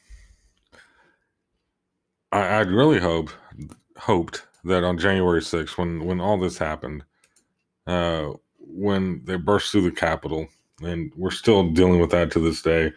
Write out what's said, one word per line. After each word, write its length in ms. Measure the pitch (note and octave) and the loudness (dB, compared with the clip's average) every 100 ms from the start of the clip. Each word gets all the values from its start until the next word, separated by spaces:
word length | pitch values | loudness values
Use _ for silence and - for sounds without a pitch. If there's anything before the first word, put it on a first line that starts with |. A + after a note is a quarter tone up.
| _ - - _ _ _ _ _ _ _ _ _ _ _ _ _ _ _ _ _ _ _ _ | _ -20 -20 _ _ _ _ _ _ _ _ _ _ _ _ _ _ _ _ _ _ _ _
I, 280 | G2+ F#2 G#2+ | -2 0 0
I'd 120 | G2 | 2
really 280 | G2+ D3+ B2 | 4 4 4
hope, 300 | F2 E2 D#2+ - - - - - _ - | 2 -2 -4 -12 -20 -18 -18 -18 _ -10
hoped 520 | - F#2 E2 - - _ | 0 0 0 -8 -18 _
that 200 | F2 F2+ | -2 0
on 140 | F2+ F2 | 2 2
January 460 | G2 F#2+ F2+ E2+ | 2 2 2 2
sixth, 340 | D#2 E2+ D2+ - | 0 -6 -6 -6
when, 260 | F2 E2 | -6 -4
when 160 | E2 F2+ | -4 -4
all 200 | F#2 G#2 | -2 -2
this 180 | F2+ - | -2 -4
happened, 460 | D#2+ D2+ - D2+ - _ _ _ _ _ _ _ - | -6 -6 -10 -12 -14 _ _ _ _ _ _ _ -4
uh, 440 | F2+ E2+ D#2+ D2 - _ _ | -2 0 -2 -6 -10 _ _
when 640 | - E2+ G2+ G2 F#2+ F2 | -18 -6 -2 0 -2 -4
they 120 | C2 F#2 | -6 -4
burst 360 | E2 G2+ - | 0 0 2
through 120 | G#2 | 0
the 80 | F2 | 0
Capitol, 560 | - E2 D#2+ D#2+ D#2+ D#2+ _ _ _ | 0 -2 -2 -6 -8 -8 _ _ _
and 300 | E2 E2+ D2+ - | -8 -8 -8 -6
we're 140 | F#2 | -6
still 400 | - - G#2 F2+ | -2 4 4 4
dealing 320 | E2 F2+ F2+ | 4 6 6
with 80 | D#2+ | 4
that 220 | F2 D#2+ | 2 2
to 80 | E2+ | 0
this 240 | E2 D#2 | 0 0
day, 280 | E2 E2 D#2+ | 0 2 0